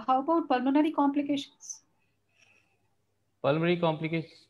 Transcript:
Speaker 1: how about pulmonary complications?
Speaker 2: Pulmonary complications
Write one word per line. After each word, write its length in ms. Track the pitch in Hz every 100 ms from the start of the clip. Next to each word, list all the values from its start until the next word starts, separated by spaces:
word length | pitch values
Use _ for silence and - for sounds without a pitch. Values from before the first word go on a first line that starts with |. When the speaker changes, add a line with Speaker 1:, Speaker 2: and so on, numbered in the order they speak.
| 226
Speaker 1:
how 120 | 262
about 280 | 277 330 320
pulmonary 440 | 247 262 277 311
complications? 880 | 311 285 285 285 185 - _ - - _ _ _ _ _ _ _ _ _ _ _ _ _ _ _ _
Speaker 2:
Pulmonary 320 | 135 156 170 175
complications 680 | 170 151 160 165 156 - _